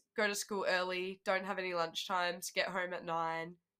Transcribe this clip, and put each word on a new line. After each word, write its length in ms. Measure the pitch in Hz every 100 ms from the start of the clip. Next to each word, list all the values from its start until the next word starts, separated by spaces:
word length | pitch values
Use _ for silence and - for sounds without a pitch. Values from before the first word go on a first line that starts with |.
| _ -
go 100 | 208
to 80 |
school 300 | 202 - 202 -
early, 520 | 180 185 180 185 190
don't 200 | 208 190
have 140 | 190 185
any 160 | 185
lunch 320 | 175 165 - -
times, 440 | 185 175 180 -
get 140 | 190 185
home 260 | 180 180
at 100 | 180
nine, 520 | 170 165 165 165 165 175 _ _